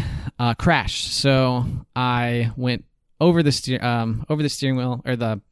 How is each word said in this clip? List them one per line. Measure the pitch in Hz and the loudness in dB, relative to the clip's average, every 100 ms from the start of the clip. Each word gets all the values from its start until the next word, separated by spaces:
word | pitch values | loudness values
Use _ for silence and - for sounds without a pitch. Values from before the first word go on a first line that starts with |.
| - - - - | -2 -6 -8 -2
uh, | 120 | -2
crashed. | 113 175 151 95 - - | 2 2 2 0 -4 -6
So | - 139 131 131 123 123 - - | 0 2 4 4 2 -2 -4 -6
I | 123 123 123 120 120 117 113 | -2 0 0 0 0 -2 -2
went | 123 120 - _ _ - | -2 -2 -6 _ _ 2
over | 170 170 | 4 4
the | 147 | 4
steer-, | 135 - 127 | 0 -2 -2
um, | 123 120 113 113 - | 0 0 0 -4 -2
over | 151 | -2
the | 147 | -2
steering | - 139 131 | -2 -2 0
wheel, | 123 123 | -2 -4
or | 131 | -4
the, | 123 117 107 - | -2 -2 -4 -8